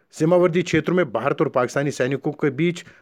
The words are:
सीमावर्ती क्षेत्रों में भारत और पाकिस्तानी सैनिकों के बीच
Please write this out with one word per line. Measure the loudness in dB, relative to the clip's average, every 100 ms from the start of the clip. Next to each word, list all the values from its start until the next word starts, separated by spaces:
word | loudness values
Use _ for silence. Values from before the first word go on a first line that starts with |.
| _
सीमावर्ती | -2 2 4 4 2
क्षेत्रों | 0 0 2 0
में | 0
भारत | -2 -2 0
और | 0
पाकिस्तानी | 0 0 0 -2
सैनिकों | -2 -2 -2 -4
के | -2 -2
बीच | 0 -2 -4 -12 -20